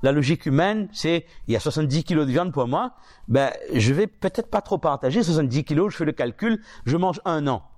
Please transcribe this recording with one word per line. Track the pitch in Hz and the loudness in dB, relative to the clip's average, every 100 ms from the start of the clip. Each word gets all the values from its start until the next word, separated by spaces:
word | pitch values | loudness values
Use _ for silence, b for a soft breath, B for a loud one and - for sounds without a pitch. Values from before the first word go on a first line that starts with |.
la | 131 | 4
logique | 147 131 165 - | 2 2 0 2
humaine, | 139 180 214 214 | 2 2 0 -4
c'est, | - 156 170 160 b - | -4 0 0 -2 b -2
il | |
y | 113 | -2
a | |
soixante-dix | 151 151 151 135 | 0 -2 0 0
kilos | 120 170 143 | 0 0 2
de | |
viande | 131 180 | 0 0
pour | 143 120 | -2 -2
moi, | 143 247 - b b b | -2 -4 -8 b b b
ben, | 127 135 - - | 2 2 -2 -4
je | 127 107 | 0 2
vais | 139 208 | 2 0
peut-être | - - - 226 | -2 -4 -4 -2
pas | 233 | -4
trop | - 190 | -2 -2
partager, | 165 139 131 170 | 0 0 0 0
soixante-dix | 175 156 139 123 | 2 2 2 0
kilos, | 147 151 196 | 0 0 0
je | - | 0
fais | 156 | -4
le | |
calcul, | - 123 113 220 220 B B - | -2 -4 -2 -2 -2 B B -2
je | 156 | 0
mange | 185 175 | 0 -2
un | 190 160 147 | -2 -2 0
an. | 120 - | -2 -6